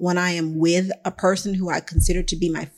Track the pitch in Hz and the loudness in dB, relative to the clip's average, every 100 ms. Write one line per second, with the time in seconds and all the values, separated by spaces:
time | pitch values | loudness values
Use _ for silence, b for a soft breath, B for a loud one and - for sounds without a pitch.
0 | 175 175 180 170 160 160 165 175 190 - | 0 2 0 0 -2 2 2 2 0 -4
1 | 190 - 185 190 202 190 175 160 - 160 | -8 0 0 0 -2 -2 -2 -4 -2 0
2 | - 180 - 165 170 160 - | 2 0 -2 -2 -2 -2 -8